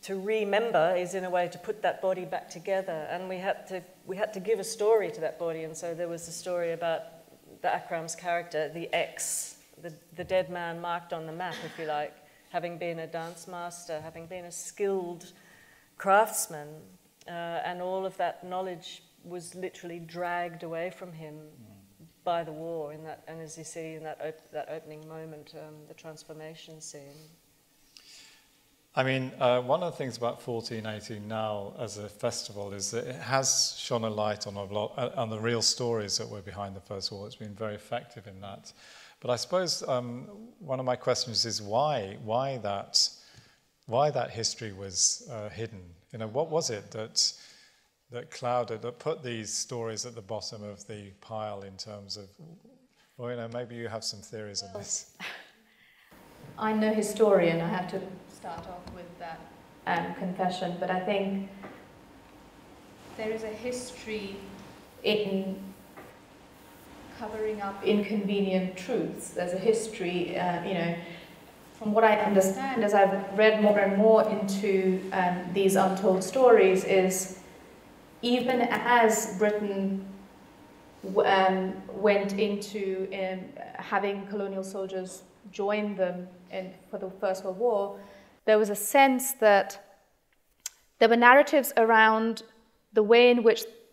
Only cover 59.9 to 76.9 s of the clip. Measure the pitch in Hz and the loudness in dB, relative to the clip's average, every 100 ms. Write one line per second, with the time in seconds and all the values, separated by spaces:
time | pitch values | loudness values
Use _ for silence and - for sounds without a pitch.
59.9 | 175 175 175 185 180 185 - 180 175 180 | -2 -2 -6 -6 0 0 0 -4 -4 -2
60.9 | 185 185 202 196 196 196 - - - - | -2 0 0 0 -2 -6 -12 -16 -18 -20
61.9 | - - - - - - - - - - | -20 -20 -20 -20 -20 -20 -20 -20 -20 -20
62.9 | - - - 220 220 220 214 247 247 - | -20 -20 -10 -6 -6 -6 -8 -6 -6 -8
63.9 | - 220 214 196 - - - - - - | -14 -8 -8 -8 -10 -14 -16 -18 -20 -20
64.9 | - - 208 190 190 190 190 - - - | -4 0 2 2 -2 -2 -6 -10 -16 -20
65.9 | - - - - - - - - - - | -20 -20 -20 -20 -20 -20 -20 -20 -20 -20
66.9 | - - - 220 214 214 214 202 196 - | -20 -20 -12 -10 -4 -2 -2 -4 -2 4
67.9 | 208 - 208 196 202 196 185 185 - - | 4 4 0 2 2 4 2 0 -6 -2
68.9 | 226 156 - - - 175 185 226 214 - | 0 0 -4 -8 -4 -2 0 4 4 2
69.9 | - 175 180 175 - 180 175 185 180 170 | -4 -2 -2 -2 0 0 0 -2 0 0
70.9 | 170 170 - - - - - - - 214 | -2 -6 -14 -16 -20 -20 -20 -20 -8 2
71.9 | 214 226 208 208 196 190 196 269 247 208 | 6 6 6 6 6 4 2 -2 2 4
72.9 | 202 196 190 - 196 220 214 208 202 196 | 8 6 6 -2 6 6 8 6 6 4
73.9 | 196 220 220 - 196 196 - 214 190 190 | 6 8 8 8 2 0 0 2 4 4
74.9 | 185 - 190 180 180 185 196 190 190 190 | 2 0 0 2 0 -2 2 4 6 4
75.9 | 185 196 185 - 262 247 226 190 190 - | 4 4 4 2 6 10 10 10 6 4